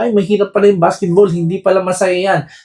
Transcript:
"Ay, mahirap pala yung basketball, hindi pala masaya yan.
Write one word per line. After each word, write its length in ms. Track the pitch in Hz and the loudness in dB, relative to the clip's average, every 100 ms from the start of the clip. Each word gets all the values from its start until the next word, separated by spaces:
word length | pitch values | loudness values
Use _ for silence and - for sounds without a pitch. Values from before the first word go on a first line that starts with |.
"Ay, 80 | 240 | 0
mahirap 400 | 208 170 196 202 | -2 0 0 0
pala 160 | 202 202 | 2 2
yung 160 | 190 | 2
basketball, 480 | 170 - 180 175 202 | 0 0 0 2 2
hindi 320 | 170 165 190 | 0 -2 -2
pala 240 | 190 190 185 | 0 0 -2
masaya 320 | 185 190 180 | -2 -2 0
yan. 220 | 190 170 - - | 0 -2 -4 -16